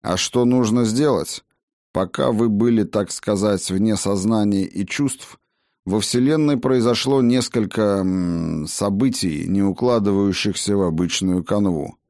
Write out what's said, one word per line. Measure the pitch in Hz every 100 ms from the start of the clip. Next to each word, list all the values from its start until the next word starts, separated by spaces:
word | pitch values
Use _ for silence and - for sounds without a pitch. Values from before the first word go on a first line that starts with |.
А | - 92
что | - 123 123
нужно | 127 113 120 113
сделать? | 117 147 104 76 - _ _ _ _ _
Пока | - 92 - 131
вы | 110 117
были, | 104 120 113
так | 98 107 95
сказать, | - - 104 104 98 -
вне | 92 110 104
сознания | - 101 101 113 104 98
и | 95 - 98
чувств, | - 143 - - - _ _ _ _ 92
во | 104
Вселенной | - 123 135 156 151 135
произошло | 131 127 117 117 131 135
несколько, | 120 127 117 123 101 - 104 98
м, | 92 92 87 85 80 80 76
событий, | - 101 98 131 - 90 78 85
не | 98
укладывающихся | 98 92 123 120 101 98 101 92 107 92 - 101
в |
обычную | 90 80 87 - 92 90
канву. | 80 104 101 80 55 -